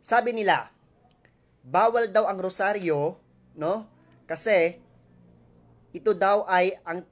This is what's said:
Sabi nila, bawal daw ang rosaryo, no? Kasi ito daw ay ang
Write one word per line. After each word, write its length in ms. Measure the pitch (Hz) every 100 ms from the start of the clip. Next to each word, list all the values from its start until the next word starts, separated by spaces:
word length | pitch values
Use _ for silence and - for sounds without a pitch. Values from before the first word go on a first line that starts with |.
Sabi 320 | - 233 240
nila, 400 | 226 196 147 113 _ _ _ _ _ _ _ _ _
bawal 480 | 127 165 226 233 226
daw 160 | 202 214
ang 160 | 196
rosaryo, 800 | 185 - 196 208 180 147 151 185 _ _ _
no? 320 | 165 156 208 220 _ _ _ -
Kasi 560 | 160 220 196 170 180 _ _ _ _ _ _ _ _ _ _ _
ito 180 | 180 214 185
daw 240 | 196 202 190
ay 320 | 185 185 185
ang 240 | - 170 170